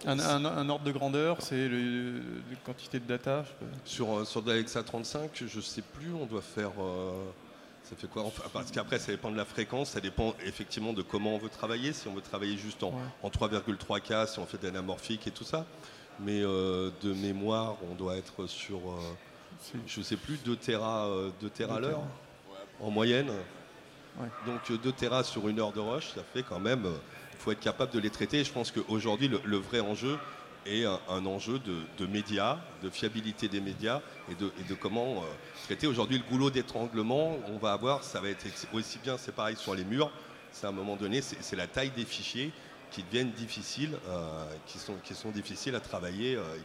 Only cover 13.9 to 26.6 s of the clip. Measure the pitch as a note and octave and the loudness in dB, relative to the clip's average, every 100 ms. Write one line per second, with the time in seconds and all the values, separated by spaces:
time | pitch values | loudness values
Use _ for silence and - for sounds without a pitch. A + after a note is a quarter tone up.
13.9 | G2+ - A2 A2 - F2 G2+ F#2 F#2 F#2 | 0 4 4 4 0 -4 -4 -2 -2 -2
14.9 | F#2 - A2 G#2+ - - D#3+ D#3+ - - | -2 -2 -2 -2 -6 -2 -2 -2 -10 -16
15.9 | - - - G2+ G#2 G2+ F#2+ F#2+ F#2 F#2 | -16 -16 -4 0 4 4 4 4 4 2
16.9 | F2 G2+ G2 G2+ G2 G#2 A2 A2+ G#2 F2+ | 0 0 2 2 2 4 4 2 -2 -6
17.9 | F2+ F#2 F#2 - - F2+ - - F#2+ F2+ | -2 -2 -2 -4 -6 -6 -6 -6 -6 -4
18.9 | F2 E2+ E2+ - - - - - - - | -4 -6 -8 -14 -18 -18 -16 -10 -8 -6
19.9 | G#2+ F#2+ G#2 - D3 A#2+ A#2 - A2 A2 | -4 -2 -2 -2 -4 0 0 2 2 2
20.9 | A2 G#2 F#2+ F#2+ F2+ G#2 - A2 A2 C3 | 2 2 2 0 -4 -6 -4 -2 0 0
21.9 | D3+ C#3+ - - - G2 G2 G2+ - G#2+ | 0 -2 -8 -16 -20 -14 -12 -12 -6 2
22.9 | G#2 A#2 A#2+ C#3+ G#2 F2 - - - - | 6 8 6 4 -2 -6 -12 -16 -18 -18
23.9 | - - - A#2 - B2 A#2+ - A2+ B2+ | -18 -14 -8 -6 -4 -4 -2 0 2 2
24.9 | B2+ A#2+ B2+ A#2+ A#2 G#2 G#2+ G#2+ G#2 G#2+ | 2 4 4 4 2 2 4 2 2 0
25.9 | C3+ - G2+ E2+ B2+ B2 F2+ | 0 -2 -8 -4 -2 -2 0